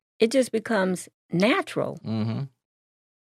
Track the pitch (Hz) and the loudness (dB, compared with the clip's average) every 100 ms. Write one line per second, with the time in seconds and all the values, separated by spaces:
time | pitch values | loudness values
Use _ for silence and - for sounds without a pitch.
0 | _ _ 226 269 240 226 - 214 190 180 | _ _ 2 2 2 -2 -2 0 0 -2
1 | - _ _ 170 208 370 - 156 139 139 | -6 _ _ 2 4 2 0 -4 -4 -6
2 | 110 110 110 120 135 _ _ _ _ _ | -4 -2 -2 -2 -6 _ _ _ _ _
3 | _ _ | _ _